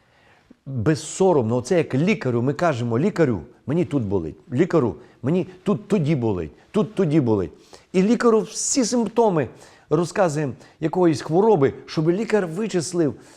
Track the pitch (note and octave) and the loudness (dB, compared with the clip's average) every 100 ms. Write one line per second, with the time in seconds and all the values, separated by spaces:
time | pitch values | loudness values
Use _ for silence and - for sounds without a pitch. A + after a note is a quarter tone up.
0 | _ _ _ _ _ - - C3+ G#2 D#3 | _ _ _ _ _ -20 -10 -4 -2 -2
1 | - - F#3+ D#3 A2 B2 A#2+ F3+ D3 C3 | -4 0 2 2 2 -2 0 0 0 0
2 | F3 G#3+ C3 A#2+ B2 C#3+ F3 B2 A#2+ A#2 | 0 0 -2 -2 -2 0 -2 -2 -2 0
3 | F#3+ F3 D3 G2+ C#2+ - - D#3+ E3+ D3 | 0 0 0 0 -6 -12 -4 -2 -2 -2
4 | G#2 G2 D#2+ - - A#2+ F3 E3+ A#2+ - | -2 -2 -4 -10 -6 -2 2 2 0 -4
5 | - _ A#2+ F3+ - - - F#3 - G3 | -14 _ -2 -2 -4 -6 -4 -4 0 0
6 | C#3+ D#3+ A2+ F2+ D#2 - _ G#3 G#3+ - | 0 0 0 -2 -6 -12 _ -2 -2 0
7 | F3 D#3 A#2+ G#2+ E2+ - _ - _ F3+ | 2 2 2 2 -2 -8 _ -20 _ 0
8 | F#3+ A#3+ A#3+ A3 F3 - - C#4+ G#3+ A#3+ | 2 2 4 2 0 -6 -4 -2 0 0
9 | A3+ - A3+ E3+ A#2+ - - - _ D3+ | 0 2 2 2 -2 -8 -20 -20 _ -2
10 | E3+ - F3+ D3 C#3+ G#2+ - _ D#3 F#3 | 0 0 0 0 -4 -8 -16 _ -4 2
11 | F3 C#3+ - D#3+ A3 G3 C3+ - - - | 2 2 0 2 4 4 2 0 -6 -2
12 | D#3+ F3+ A3+ G#3+ F3+ D#3+ A3 F#3 D3 F3 | 0 0 0 -2 -2 -4 -4 -4 -2 -2
13 | D3+ G#2 - | -2 -2 -14